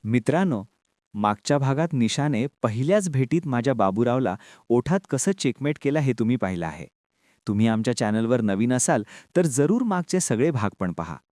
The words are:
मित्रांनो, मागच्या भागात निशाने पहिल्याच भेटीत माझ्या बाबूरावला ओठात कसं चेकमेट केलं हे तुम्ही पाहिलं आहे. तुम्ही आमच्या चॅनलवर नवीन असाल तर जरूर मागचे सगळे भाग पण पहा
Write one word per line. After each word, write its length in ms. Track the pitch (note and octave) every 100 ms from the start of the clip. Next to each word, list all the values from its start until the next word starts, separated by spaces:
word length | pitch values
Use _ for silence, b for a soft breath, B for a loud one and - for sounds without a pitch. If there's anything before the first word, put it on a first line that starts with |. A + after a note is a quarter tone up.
| G#2+
मित्रांनो, 580 | A#2+ A2+ D#3 F#3+ A#2 G2 _ _ _ _
मागच्या 440 | G#2 G#2 G#2 - C#3+
भागात 300 | C#3 C#3 E3
निशाने 540 | D3 A2+ - C#3+ B2+ C3+ _
पहिल्याच 480 | A#2 G#2+ C3+ G#3 F#3
भेटीत 320 | C3+ B2+ E3 D#3
माझ्या 280 | B2 A#2+
बाबूरावला 640 | A#2+ G2 G2 A#2+ B2 A#2+ F#2 B B B
ओठात 300 | A#2 C3+ F#3+ -
कसं 220 | C#3 -
चेकमेट 460 | - C3+ A2+ C#3+ D3
केलं 180 | C#3 D3
हे 140 | C#3
तुम्ही 220 | A#2 A2+ B2
पाहिलं 320 | F#2+ F2+ E2
आहे. 200 | D#2 C2+ _ _ _ _ _ -
तुम्ही 200 | G#2 A2+
आमच्या 300 | A2 A2+ A#2+
चॅनलवर 440 | A2 G#2+ A2+ B2
नवीन 320 | A2 G2 A#2
असाल 300 | B2+ - C#3 G#2 B B F3
तर 60 |
जरूर 420 | E3+ B2+ D3 A3+
मागचे 360 | A#3+ F#3 E3+ F#3
सगळे 320 | - A2 D3+
भाग 180 | C3+ G#2+ -
पण 120 | F2+
पहा 240 | E2 E2 D2 _